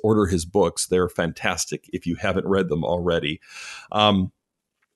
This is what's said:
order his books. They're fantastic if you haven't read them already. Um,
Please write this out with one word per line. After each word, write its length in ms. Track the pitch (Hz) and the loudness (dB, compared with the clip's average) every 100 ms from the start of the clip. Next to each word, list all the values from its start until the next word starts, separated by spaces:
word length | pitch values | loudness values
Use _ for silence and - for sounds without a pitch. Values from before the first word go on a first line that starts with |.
order 240 | 110 107 95 | 2 4 4
his 180 | 90 | 0
books. 420 | 85 101 85 - - | 0 2 2 0 0
They're 220 | 92 87 | 0 0
fantastic 800 | - 85 - 104 87 - - - | 0 -4 -2 -4 -4 -6 -8 -8
if 140 | 90 87 | -8 -6
you 100 | 85 | -4
haven't 300 | 98 90 90 | -2 -2 0
read 220 | 98 87 | 0 0
them 160 | 80 | -2
already. 560 | 53 87 87 82 73 78 _ - - - - | -2 -2 0 0 -2 -6 _ -20 -18 -18 -6
Um, 400 | 107 107 98 92 _ _ _ _ _ _ | 2 4 4 0 _ _ _ _ _ _